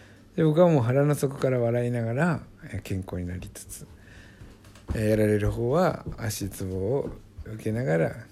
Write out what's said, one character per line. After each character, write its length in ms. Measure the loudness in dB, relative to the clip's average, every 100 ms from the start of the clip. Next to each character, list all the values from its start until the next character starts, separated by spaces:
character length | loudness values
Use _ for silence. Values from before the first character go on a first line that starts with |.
| -20 -20 -10 2
で、 80 |
僕 160 | 4 6
は 60 | 6
も 120 | 6
う 20 |
腹 200 | 4 4 4
の 80 |
底 240 | 2 0 0
か 120 | 0
ら 100 | 2
笑 280 | 2 0 0
い 40 |
な 100 | -2
が 120 | -2
ら、 260 | 0 0 0 -6 -18 -12
え 60 | -12
ー、 40 |
健 220 | -6 -6 -6
康 160 | -6
に 60 | -6
な 80 | -8
り 140 | -10
つ 120 | -16 -16
つ、 220 | -16 -18 -20 -20 -20 -20 -20 -20 -20 -20 -20 -8 -2
え 100 | 2
ー、 40 |
や 80 | 4
ら 100 | 4
れ 100 | 2
る 140 | 2
方 180 | 0 0
は 340 | 2 2 0 -8 -8
足 320 | -6 -6 -8
つ 160 | -8 -6
ぼ 100 | -4
を 340 | -2 -2 -4 -10 -18 -16 -14
受 180 | -8
け 80 | -6
な 120 | -4
が 140 | -2 0
ら、 140 | 0 -4 -16